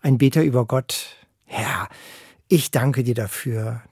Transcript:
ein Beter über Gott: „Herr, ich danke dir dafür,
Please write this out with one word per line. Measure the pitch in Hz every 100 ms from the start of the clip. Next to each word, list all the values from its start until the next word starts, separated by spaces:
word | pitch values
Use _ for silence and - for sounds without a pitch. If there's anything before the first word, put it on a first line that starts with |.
ein | 139 127
Beter | 135 156
über | 151 123 113
Gott: | 131 - - - - _ _
„Herr, | _ - - - - - - - - _ _
ich | 170 -
danke | 131 131 131
dir | 123
dafür, | 117 104 - 131 110 110 117 -